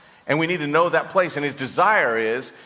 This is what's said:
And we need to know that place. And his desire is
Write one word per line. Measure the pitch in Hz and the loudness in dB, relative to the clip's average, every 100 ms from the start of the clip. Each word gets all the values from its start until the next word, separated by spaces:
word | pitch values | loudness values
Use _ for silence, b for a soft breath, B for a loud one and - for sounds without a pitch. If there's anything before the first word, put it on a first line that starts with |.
| B B B | B B B
And | 151 | -2
we | 165 | 0
need | 175 | -2
to | 147 | 0
know | 156 175 | 2 2
that | 160 - | 0 0
place. | 190 175 147 | 0 0 -2
And | |
his | 208 - | -4 -4
desire | 127 143 190 208 131 113 | -4 0 2 2 2 0
is | 110 123 127 - | 0 -2 -6 -14